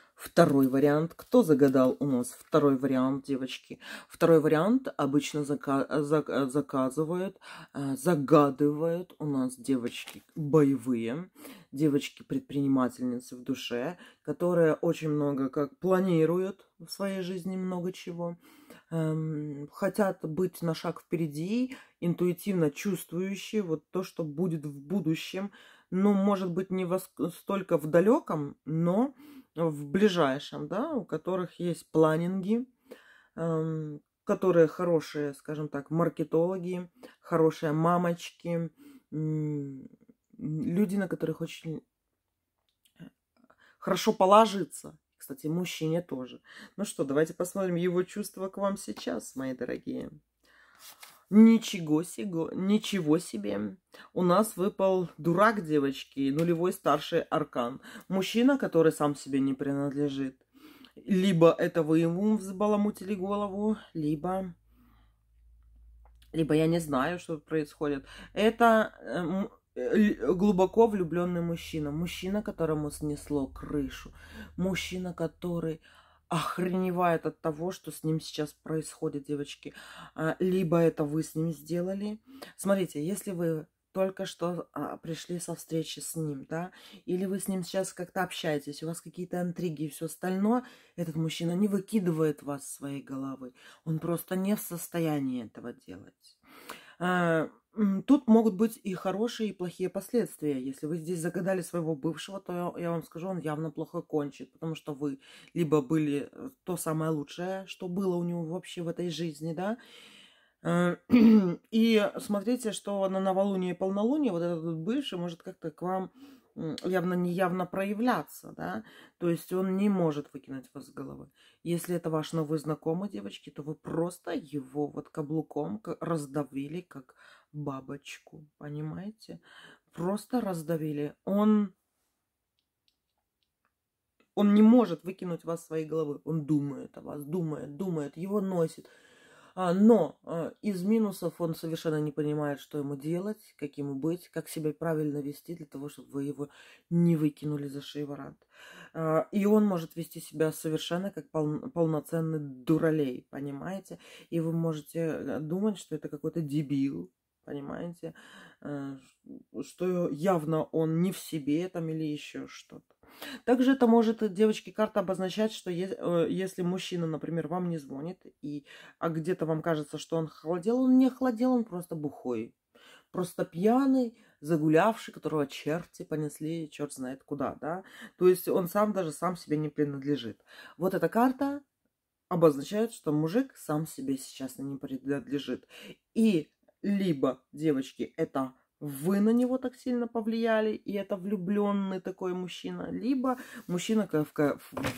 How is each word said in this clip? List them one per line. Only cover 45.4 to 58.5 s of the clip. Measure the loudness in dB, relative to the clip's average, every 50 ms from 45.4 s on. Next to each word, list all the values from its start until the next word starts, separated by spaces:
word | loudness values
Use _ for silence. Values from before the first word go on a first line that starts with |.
| -4 -2
мужчине | -2 -2 -2 -2 -4 -4 -2 0 0 -2 -2
тоже. | -4 -8 -8 -8 -10 -14 -18 -20 -20 -20 -20 -20 -16 _
Ну | -8 -8
что, | -6 -4 -4 -2
давайте | 0 2 2 2 2 0
посмотрим | -2 -4 -4 -2 -2 -2 0 0
его | 2 2 2 2 2 0
чувства | 0 -4 -8 -8 -8 -8 -8 -8 -8
к | -4 -2
вам | -2 -2 -2
сейчас, | -2 -6 -10 -10 -8 -6 -4 -4 -4 -6 -8 -8
мои | -6 -6 -6 -6
дорогие. | -6 -6 -6 -6 -6 -6 -8 -8 -8 -8 -10 -12 -16 -20 _ _ _ _ _ _ _ -20 _ _ -20 -20 -20 -20 -20 -20 -20 -20 _ _ _
Ничего | 10 10 12 12 10 8 4 -2 -6 -6 0 2 2 2 2
сего-, | -2 -6 -8 -8 -4 -2 -2 -4 -2 -4
ничего | -2 2 2 2 2 2 0 -2 0 2 4 4 4
себе. | 2 -2 -8 -6 -6 -4 -4 -4 -4 -6 -8 -12 _ _ -20 -20 -20 -8 _
У | 0 4
нас | 4 6 4 4 2 0
выпал | -2 -2 -2 0 2 2 4 4 2 0 -2 -6
дурак, | -2 0 2 4 6 6 6 6 2 0
девочки, | 2 2 2 2 2 -2 -4 -10 -10 _ -2 0 0
нулевой | 2 2 2 2 2 2 2 0 -2
старший | 0 2 2 2 2 2 0 0 0 0
аркан. | 0 0 -2 -2 -2 -2 -2 -2 -2 -4 -8 -14 -18 -18 -18 -8 -2
Мужчина, | -2 -2 0 0 2 4 6 6